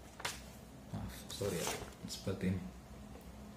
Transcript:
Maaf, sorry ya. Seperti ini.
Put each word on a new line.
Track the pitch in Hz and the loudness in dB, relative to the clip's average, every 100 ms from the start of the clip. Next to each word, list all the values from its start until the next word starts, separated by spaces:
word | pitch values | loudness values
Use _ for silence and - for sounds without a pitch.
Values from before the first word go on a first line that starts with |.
| - - - - - - - - - | -10 -2 0 0 -6 -10 -10 -12 -4
Maaf, | - - - - | -2 -2 -4 -4
sorry | - 101 85 | 2 4 6
ya. | - - - - - | 4 2 -2 -6 -4
Seperti | - 101 92 90 | -2 2 4 6
ini. | 92 - - - - - - - - - | 6 2 -6 -10 -10 -8 -8 -8 -10 -10